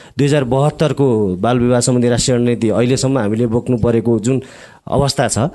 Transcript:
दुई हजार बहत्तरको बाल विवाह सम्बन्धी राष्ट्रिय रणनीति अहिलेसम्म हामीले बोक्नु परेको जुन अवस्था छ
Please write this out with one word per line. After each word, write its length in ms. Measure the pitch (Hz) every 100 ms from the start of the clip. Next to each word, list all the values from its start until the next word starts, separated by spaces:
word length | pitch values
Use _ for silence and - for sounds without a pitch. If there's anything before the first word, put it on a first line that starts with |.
| - -
दुई 80 | 143
हजार 180 | 147
बहत्तरको 920 | 123 131 147 - 151 131 139 110 101 92
बाल 240 | 104 123
विवाह 200 | 120 123
सम्बन्धी 300 | 127 123 120
राष्ट्रिय 280 | 120 - 120
रणनीति 320 | 120 113 110
अहिलेसम्म 500 | 98 123 131 131 135
हामीले 280 | 101 110 120
बोक्नु 300 | 120 120 120
परेको 420 | 120 113 113 113
जुन 220 | 113 131 - - - - -
अवस्था 400 | 123 139 - 120
छ 100 | 101 151